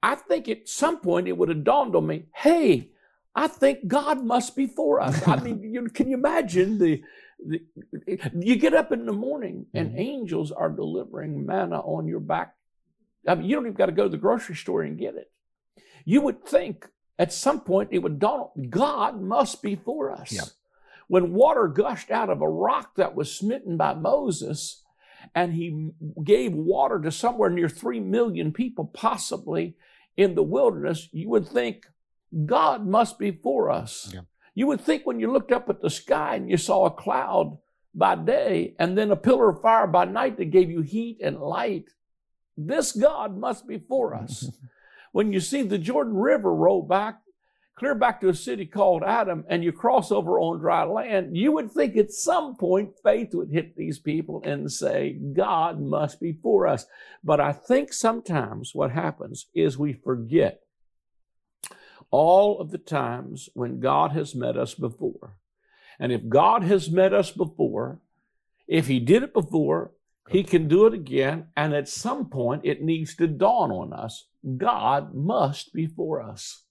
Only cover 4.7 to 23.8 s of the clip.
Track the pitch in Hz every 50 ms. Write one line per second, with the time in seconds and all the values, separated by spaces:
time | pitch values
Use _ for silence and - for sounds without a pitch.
4.7 | - - 294 294 294 - - 135 143 - - - - 226 247 247 226 - - 220
5.7 | 220 240 240 226 - - 262 254 269 247 262 285 330 339 302 202 165 185 185 196
6.7 | 220 208 180 165 156 143 - - - - - - _ _ - 160 160 - - _
7.7 | _ - - _ - 156 - - 196 - - 139 - 170 175 214 247 226 277 320
8.7 | 302 320 233 - 285 233 233 226 208 202 226 254 294 294 240 185 - - - _
9.7 | _ - 165 131 113 127 190 254 294 269 233 175 170 165 156 147 - - - 160
10.7 | 156 - 160 156 165 185 - - - 151 147 156 151 143 143 - - - - 170
11.7 | 170 - 156 156 - 80 - 156 170 - - 147 82 82 90 - _ _ _ _
12.7 | _ _ _ _ _ _ _ _ _ _ _ - 180 170 160 185 262 302 254 233
13.7 | 190 - 196 185 160 170 202 196 165 156 - 202 233 233 - - 170 151 - -
14.7 | 180 165 - 71 78 80 113 - - - - _ _ _ _ _ _ _ _ _
15.7 | _ _ _ _ _ - _ - 190 285 285 277 220 - _ - - - 359 240
16.7 | 202 - - - _ _ _ _ _ - 175 - - - - 254 294 - - -
17.7 | 180 196 208 - - 185 175 175 156 143 196 214 277 277 - - _ 147 135 123
18.7 | 110 175 262 - - - 208 226 247 214 185 185 220 240 254 - - - - 208
19.7 | 202 - - - 254 311 - 208 - - 151 - - 95 - - _ _ _ _
20.7 | _ _ _ _ - - _ _ 180 185 180 175 175 196 254 294 - 254 226 175
21.7 | 139 147 214 - 240 - - - - - - 196 170 76 - - - 165 185 220
22.7 | 262 302 - - _ - 185 - - 180 156 - - - 196 208 240 269 240 196
23.7 | 170 160